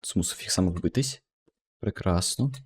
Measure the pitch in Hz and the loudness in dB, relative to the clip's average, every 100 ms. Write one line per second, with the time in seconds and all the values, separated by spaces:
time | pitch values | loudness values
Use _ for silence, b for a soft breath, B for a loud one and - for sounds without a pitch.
0 | - - 85 - - - 92 85 87 - | 0 0 0 -4 -2 2 2 2 0 0
1 | 135 - _ _ _ _ _ _ 104 - | -2 -4 _ _ _ _ _ _ -6 -2
2 | 95 87 90 - 131 131 | 2 2 2 0 -2 -2